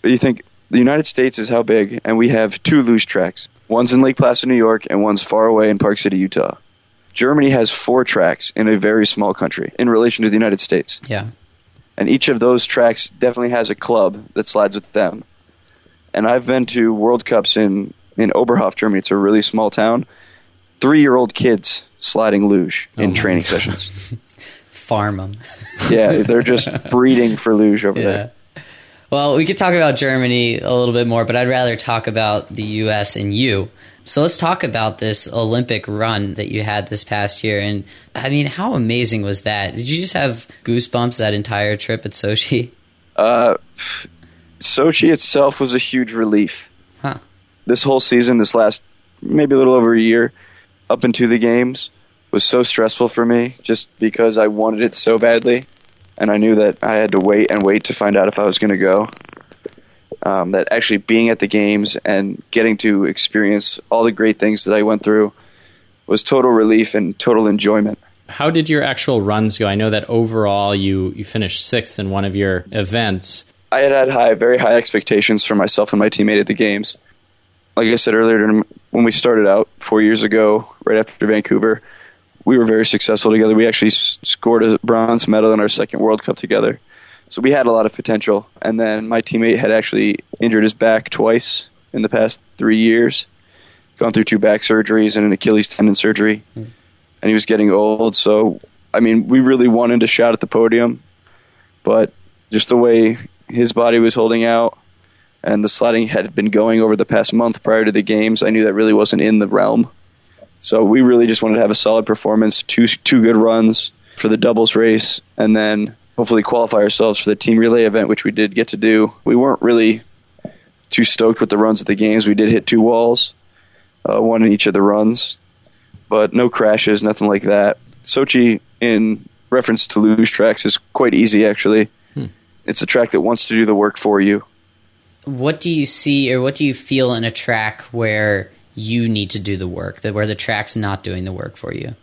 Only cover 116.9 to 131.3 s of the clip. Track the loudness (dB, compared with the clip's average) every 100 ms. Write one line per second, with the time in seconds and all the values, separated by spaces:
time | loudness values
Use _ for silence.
116.9 | 2 0 0 -2 -2 2 2 4 4 2
117.9 | 2 0 -2 -2 -2 -2 -2 -4 -2 2
118.9 | 4 2 -2 0 2 2 0 2 4 2
119.9 | 0 -6 _ _ _ -20 -20 _ _ _
120.9 | 0 0 2 2 2 0 2 2 2 0
121.9 | 0 2 2 2 2 2 2 2 2 2
122.9 | 2 2 2 -2 _ _ _ _ _ _
123.9 | _ -4 0 0 2 2 2 2 2 2
124.9 | 4 2 0 -6 -10 _ _ _ _ _
125.9 | -20 _ 0 2 2 0 2 2 2 2
126.9 | 0 0 -2 0 0 0 2 2 -2 -10
127.9 | -18 -4 -2 0 2 2 2 _ _ -2
128.9 | 0 0 -2 -10 _ _ -2 0 -2 -2
129.9 | 2 2 4 2 2 2 2 -2 -4 _
130.9 | 0 2 4 2